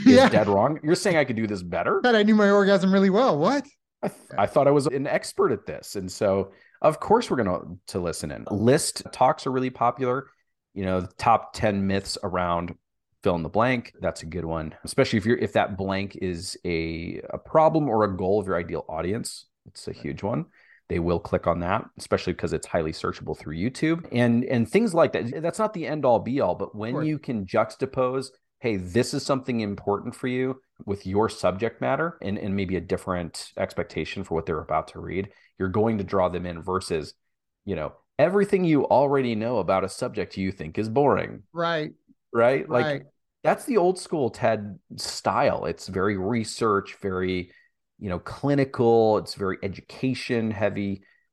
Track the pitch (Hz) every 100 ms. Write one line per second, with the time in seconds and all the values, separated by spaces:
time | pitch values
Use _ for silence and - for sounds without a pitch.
0 | - 247 262 - 104 98 123 151 151 185
1 | 208 165 135 113 110 101 87 85 87 392
2 | 254 226 208 214 202 202 196 196 190 196
3 | 196 190 254 151 175 285 - _ _ _
4 | 196 - - - 104 151 139 147 131 131
5 | 143 156 - - 196 107 - 76 - 101
6 | 92 - 104 98 92 - _ _ 151 156
7 | - 214 240 147 101 90 - 95 - 101
8 | 87 78 80 64 - 104 113 143 - -
9 | - - 131 156 147 131 127 127 120 123
10 | 127 127 - _ _ _ _ 98 95 92
11 | 90 - - 110 - - 110 101 98 98
12 | - - 98 90 90 85 87 90 _ _
13 | _ _ - 87 78 98 120 123 117 -
14 | 87 - 80 87 82 80 78 - - -
15 | 127 113 101 120 110 110 98 95 95 95
16 | 98 - 92 85 87 - 90 82 82 82
17 | 87 - - - - 160 160 160 147 110
18 | 104 92 92 107 95 87 87 80 - 78
19 | 85 110 - - - _ - - - -
20 | - 73 101 135 170 _ _ _ - 87
21 | 85 85 - 92 - 85 87 101 - -
22 | - - - 87 85 80 - 92 80 78
23 | - - 73 78 - 80 107 - 160 165
24 | - 120 120 117 120 120 113 190 233 165
25 | 147 95 117 135 165 - 214 190 131 151
26 | 135 113 98 135 98 85 98 104 110 139
27 | 156 151 - 113 95 113 110 - 131 -
28 | 127 135 131 - _ _ 120 101 90 95
29 | 123 139 - 135 131 117 104 101 - 101
30 | 123 - 135 127 131 135 _ - - 98
31 | 95 101 110 - 92 92 113 - 127 135
32 | 165 170 98 101 101 98 92 92 87 92
33 | - 90 85 - - - 90 - 82 -
34 | 78 - 95 82 82 78 82 78 - 85
35 | 87 90 98 _ _ - 95 98 113 110
36 | 95 98 90 87 90 85 80 92 - 82
37 | 71 - _ _ _ _ - 90 76 -
38 | _ - 156 196 202 196 180 147 - 113
39 | 143 139 123 110 113 123 90 95 92 -
40 | 123 104 90 - 95 - 80 80 110 117
41 | 143 101 - - - 165 170 165 151 -
42 | _ _ _ 117 117 135 - 123 151 139
43 | - _ _ _ 151 185 - 233 175 185
44 | - 165 127 - 113 110 104 95 _ 110
45 | - - - 101 131 - - 85 - 95
46 | 98 101 92 120 110 - 113 98 95 -
47 | 101 92 92 90 90 _ _ _ _ _
48 | 104 87 - - 139 143 135 - 117 117
49 | 110 107 - - 98 95 98 92 - -
50 | 131 127 - 120 113 101 104 101 101 95
51 | _ _ _